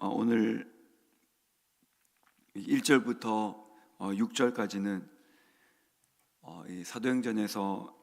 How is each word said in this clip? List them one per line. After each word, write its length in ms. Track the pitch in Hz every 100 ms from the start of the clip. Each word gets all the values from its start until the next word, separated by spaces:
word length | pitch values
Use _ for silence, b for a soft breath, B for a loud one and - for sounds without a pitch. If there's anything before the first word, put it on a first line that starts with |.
어, 80 | 98
오늘 600 | - 117 113 110 113 - - _ _ _ _ _ _ _ _ _ _ _ _ _ _ _ _ _
일 280 | 98 98 139
절부터, 880 | 131 135 120 - 117 110 104 - - b b -
어, 100 | 98 98
육 180 | 113
절까지는, 720 | - 123 123 101 98 101 95 - - b b b b b b b b _ _ _ _
어, 240 | - 85 80
이 140 | 90
사도행전에서 1120 | 87 117 127 127 120 107 104 107 98 98 - -